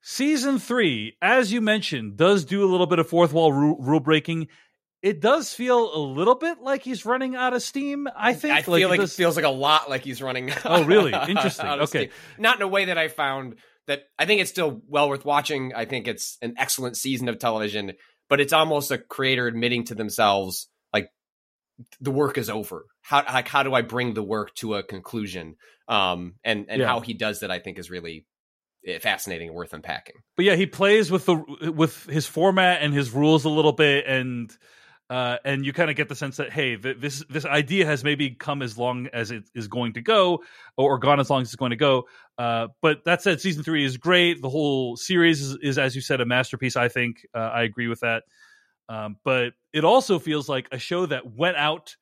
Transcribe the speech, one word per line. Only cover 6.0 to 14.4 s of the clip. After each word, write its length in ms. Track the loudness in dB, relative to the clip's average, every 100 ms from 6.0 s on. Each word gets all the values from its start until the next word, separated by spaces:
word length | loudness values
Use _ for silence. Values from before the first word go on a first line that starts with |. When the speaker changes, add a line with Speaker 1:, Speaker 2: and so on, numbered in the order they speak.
| -4 0 4
Speaker 1:
bit 260 | 4 2 -4
like 220 | -4 -4
he's 240 | -4 -8 -2
running 300 | -2 -2 -2
out 180 | -2
of 80 | -2
steam, 460 | -4 -6 -6 -6 -8 -2
I 180 | 0
think. 180 | 0 0
Speaker 2:
I 40 | 0
Speaker 1:
Like, 80 |
Speaker 2:
feel 100 | 4 4
Speaker 1:
it 100 | 4
Speaker 2:
like 120 | 2
Speaker 1:
does 120 | 0
Speaker 2:
it 40 | 2
feels 200 | 2 4
like 80 |
a 40 | 0
lot 380 | 2 4 4 2
like 140 | -6
he's 180 | -6 -8
running 300 | -4 -4 -4 -6
<laughs> 60 |
Speaker 1:
Oh, 180 | 4 4
really? 300 | 8 6 6
Speaker 2:
out 140 | 0 0
Speaker 1:
Interesting. 380 | 0 0 -2 -4
Speaker 2:
of 140 | -2
Speaker 1:
Okay. 260 | 0 0 -4
Speaker 2:
steam. 20 | -8 -20 -2
Not 180 | 0 2
in 60 |
a 60 | 0
way 180 | 0 0
that 120 | -2
I 80 | -2
found 480 | -2 -2 -2 -8 -16 _ _ -6
that, 160 | -6 _ -4
I 80 | 0
think 140 | 2